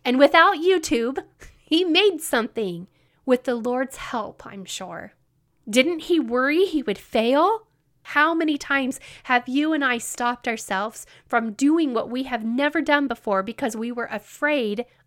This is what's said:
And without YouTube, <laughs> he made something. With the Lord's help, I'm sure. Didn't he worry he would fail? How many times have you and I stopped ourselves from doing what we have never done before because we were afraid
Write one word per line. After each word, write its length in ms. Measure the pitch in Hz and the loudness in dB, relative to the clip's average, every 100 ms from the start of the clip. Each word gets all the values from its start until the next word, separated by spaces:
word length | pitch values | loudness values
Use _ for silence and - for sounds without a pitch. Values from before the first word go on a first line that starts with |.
And 140 | 254 254 | -2 4
without 380 | 285 330 359 330 | 6 8 6 4
YouTube, 680 | 349 370 - 240 233 277 - _ | 2 2 2 -2 -2 -6 -10 _
<laughs> 140 | - _ | -20 _
he 260 | - 320 | -2 0
made 380 | 370 339 415 320 | 2 4 4 2
something. 640 | - 240 240 233 196 170 185 _ _ _ - | -2 -2 -2 -4 -6 -6 -12 _ _ _ 0
With 180 | 247 | 0
the 100 | 262 | 0
Lord's 420 | 240 240 247 262 - | -4 -2 -4 -4 -8
help, 500 | - 240 202 - - | -10 -8 -8 -12 -18
I'm 180 | 202 | -16
sure. 500 | 185 - 185 165 196 _ _ _ _ _ - | -12 -12 -12 -12 -14 _ _ _ _ _ -2
Didn't 320 | 226 285 320 | 2 2 0
he 200 | - 330 | -2 0
worry 440 | 233 247 269 320 | 0 0 0 2
he 180 | 381 311 | 0 0
would 160 | 226 196 | -4 -6
fail? 680 | - 233 226 277 370 440 - _ _ _ - | -4 0 2 4 4 0 -6 _ _ _ -4
How 260 | 294 311 | 2 2
many 240 | 330 320 285 | 2 0 -2
times 420 | - 277 262 - - - | -2 -2 -2 -6 -12 -12
have 240 | - 247 254 | 0 0 0
you 240 | 269 311 | -2 0
and 100 | 311 | 0
I 140 | 269 240 | 0 -2
stopped 500 | - - 240 240 247 | -6 -4 -4 -4 -4
ourselves 600 | 226 - 196 214 - - - _ | -6 -4 -4 -4 -8 -20 -20 _
from 280 | 240 226 | -2 -2
doing 400 | 202 277 330 294 | 2 2 4 2
what 160 | 226 - | -2 -4
we 140 | 247 | -6
have 200 | 262 240 | -4 -6
never 380 | 220 240 294 311 | -2 0 0 0
done 260 | 302 285 277 | 2 2 0
before 340 | - 220 190 | -4 -2 -2
because 320 | 196 - 269 | -2 -4 -4
we 160 | 220 233 | -4 -6
were 180 | 240 - | -6 -8
afraid 720 | 208 - - 294 294 220 208 240 _ | -8 -12 -4 0 0 0 -4 -8 _